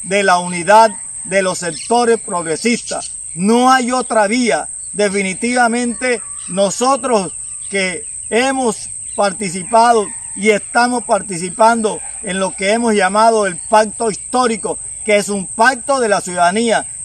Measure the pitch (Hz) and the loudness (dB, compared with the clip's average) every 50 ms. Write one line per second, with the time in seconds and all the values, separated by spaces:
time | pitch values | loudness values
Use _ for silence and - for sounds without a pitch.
0 | - 170 190 202 202 196 180 175 175 175 180 175 170 165 208 220 226 226 202 - | -6 -2 -2 2 4 4 4 4 2 -2 -4 -2 2 6 6 8 8 6 4 -2
1 | - - - - - - 180 196 190 185 185 - - 175 160 139 - - 233 240 | -12 -16 -16 -16 -8 -4 0 0 0 0 -2 -2 -4 -6 -6 -8 -4 0 2 2
2 | 240 233 233 220 - - 196 - 170 160 160 147 - 233 240 - - - - - | 4 4 2 0 0 -4 -6 -4 -2 -2 -4 -2 0 0 0 0 -2 -6 -8 -8
3 | - - - - - - - 160 180 202 226 240 247 254 262 262 247 233 247 262 | -10 -10 -12 -14 -16 -12 -6 -2 2 2 4 4 6 6 4 4 2 0 -2 -2
4 | 220 - 247 220 214 196 220 254 247 226 180 151 139 - - - - - - 170 | -2 0 2 2 2 2 2 2 2 2 0 0 -2 -6 -10 -14 -14 -8 -2 0
5 | 208 202 190 202 196 190 180 156 - 240 247 254 240 233 226 240 247 240 226 - | 0 0 0 0 -2 -2 -4 -4 -2 0 2 2 2 2 2 0 -2 -2 -4 -4
6 | - 254 247 220 - - - - - - 175 190 202 196 180 - 233 262 277 269 | -2 -2 -2 -2 -4 -8 -16 -16 -12 -6 -2 0 0 0 0 0 0 2 2 0
7 | 233 269 247 208 190 - - - - - - - - - 202 196 190 185 180 156 | 0 0 0 0 0 -2 -6 -12 -14 -14 -16 -16 -12 -6 -4 -2 -2 -2 -4 -6
8 | - - - - - - 226 220 254 262 269 262 262 233 208 - - - - - | -8 -12 -14 -14 -8 -2 0 0 2 0 0 0 -2 -2 -2 -4 -8 -14 -14 -14
9 | - - - - 202 202 185 - 214 185 160 190 175 - 240 226 226 240 233 226 | -14 -8 -4 -2 -2 -2 -2 -4 -6 -6 -6 -8 -4 0 2 4 6 6 4 4
10 | 202 165 - - - - - - 196 214 214 196 - - - 247 240 247 247 247 | 0 -2 -6 -14 -16 -14 -8 0 2 2 2 2 0 -2 0 2 2 2 0 -2
11 | 233 - 233 196 175 - 190 165 180 185 165 - 220 226 233 233 214 214 185 160 | -2 0 0 0 0 -2 -6 -6 -6 -6 0 2 4 4 4 4 2 -2 -2 -4
12 | - - - - - - 180 190 190 185 - - 196 196 214 233 240 233 214 208 | -8 -14 -16 -12 -8 -6 -4 -2 -2 -2 -4 -2 0 0 2 2 2 2 2 4
13 | 190 185 196 214 220 233 226 220 208 190 170 160 - - - 214 220 214 - - | 2 2 4 4 4 6 6 4 2 0 -2 -6 -2 2 4 4 4 2 0 -4
14 | 233 226 185 - - - - 254 254 240 226 196 - 170 156 - - - - - | -2 -2 -2 -4 -6 -4 0 0 2 0 0 -2 -4 -6 -6 -8 -10 -14 -16 -8
15 | - - 208 208 196 196 202 202 185 - - - 226 254 269 240 - - 277 269 | 0 2 2 2 2 0 -2 -4 -6 -4 -2 2 2 2 2 0 0 -2 0 0
16 | 240 220 202 180 - 185 180 180 175 175 185 220 240 233 208 165 - - - - | 2 2 2 0 0 -2 0 2 2 2 2 2 2 2 2 0 0 -4 -10 -14
17 | - | -8